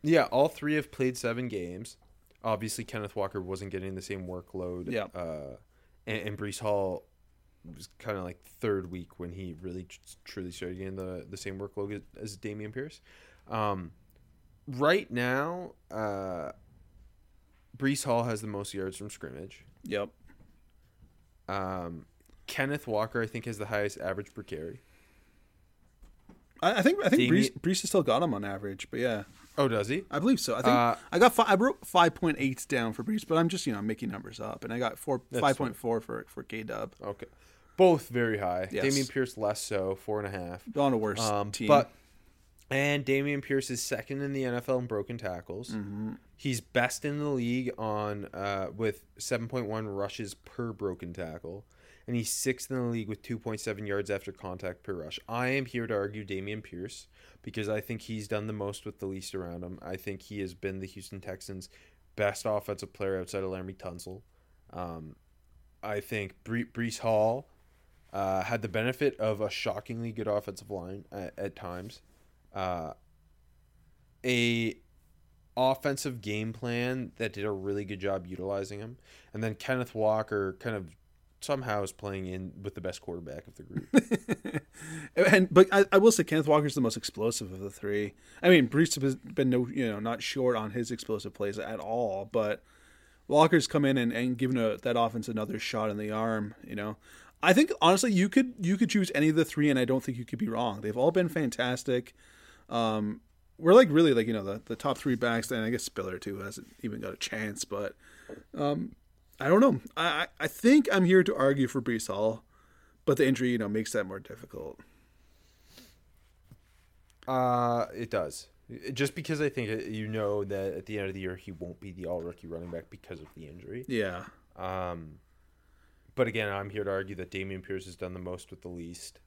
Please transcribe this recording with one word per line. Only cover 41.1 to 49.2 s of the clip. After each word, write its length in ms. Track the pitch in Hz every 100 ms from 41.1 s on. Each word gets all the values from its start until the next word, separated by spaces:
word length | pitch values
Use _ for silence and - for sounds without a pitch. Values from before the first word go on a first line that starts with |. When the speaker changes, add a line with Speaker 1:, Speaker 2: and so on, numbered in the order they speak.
| 101
Speaker 1:
Um, 320 | 113 104 104
Speaker 2:
team. 160 | - -
Speaker 1:
but 240 | 143 - - _ - _ _ _ _ _
and 340 | 135 147 143
Dameon 380 | 131 135 143 143
Pierce 280 | - 135 135
is 120 | 123
second 380 | - 113 - 139
in 140 | 143
the 100 | 139
N 100 | 131
F 140 | 120 120
L 100 | 127
in 80 | 120
broken 300 | 107 101 120
tackles. 540 | 101 87 - 95 120
Speaker 2:
Mm-hmm. 420 | 110 101 101 110 - _ _
Speaker 1:
He's 240 | 143 117
best 440 | - 127 123 -
in 140 | 147 147
the 100 | 147
league 440 | 135 120 123 123 -
on, 480 | 110 107 104 104 98
uh, 420 | - 101 98 92 101
with 280 | 110 - _
seven 300 | -